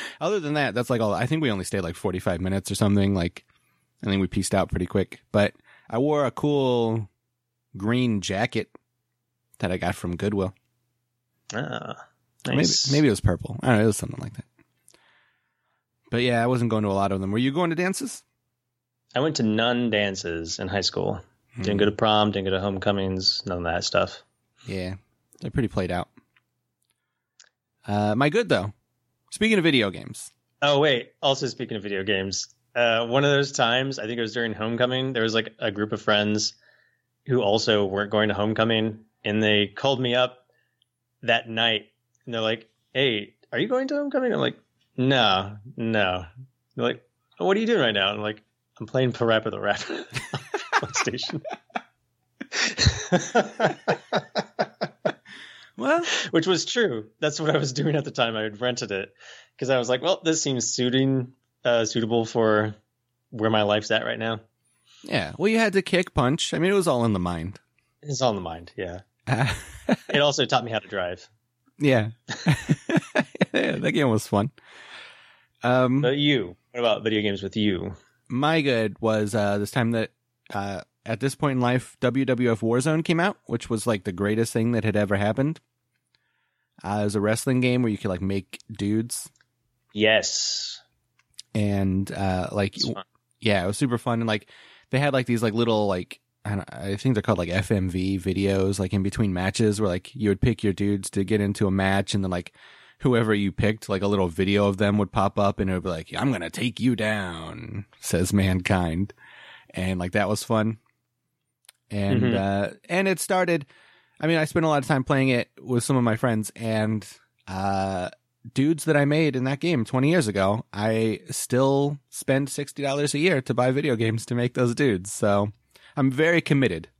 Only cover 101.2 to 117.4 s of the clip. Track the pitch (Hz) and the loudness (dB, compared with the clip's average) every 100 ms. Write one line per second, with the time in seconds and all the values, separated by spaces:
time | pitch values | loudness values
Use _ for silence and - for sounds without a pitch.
101.2 | 95 107 101 101 101 95 95 98 98 104 | 0 2 0 0 0 2 2 0 0 -2
102.2 | 95 90 - _ - - - - 135 117 | -2 -4 -6 _ -20 -20 -20 -2 2 4
103.2 | 110 104 98 - 104 110 - 98 101 101 | 4 2 0 0 0 0 -2 -2 2 2
104.2 | 90 82 95 101 101 95 101 104 95 - | 2 0 2 4 4 2 2 2 0 0
105.2 | 98 - 98 - 95 92 92 82 - 87 | 0 2 0 2 -2 -2 -2 -6 -6 -4
106.2 | 135 101 85 - 123 101 123 110 107 107 | -2 -2 -4 -4 -4 0 0 0 0 -2
107.2 | 92 80 80 80 80 101 - _ - 85 | -4 -8 -12 -12 -10 -10 -12 _ -4 0
108.2 | 90 98 95 92 - 95 87 82 101 - | 2 2 2 2 2 0 0 -2 -4 -8
109.2 | - - - - - - 92 90 90 107 | -20 -20 -20 -20 -12 -6 -4 -2 -2 0
110.2 | 98 107 - 110 107 107 _ _ _ _ | 0 -2 0 0 0 -2 _ _ _ _
111.2 | _ _ _ _ _ - - 104 101 123 | _ _ _ _ _ -20 -8 -2 0 2
112.2 | 123 101 98 98 101 - - 180 196 185 | 2 2 2 0 -2 -6 -4 0 0 0
113.2 | - 185 175 165 139 - _ _ _ - | 0 0 2 0 -2 -18 _ _ _ -4
114.2 | 156 165 156 170 160 143 131 139 127 139 | 0 2 2 2 2 2 2 0 2 2
115.2 | 135 120 - - 117 120 - 131 120 110 | 4 2 0 -8 -2 0 2 2 2 2
116.2 | 127 110 104 - 113 110 107 107 101 - | 0 0 -2 -6 -2 0 0 -2 -6 -18
117.2 | _ _ | _ _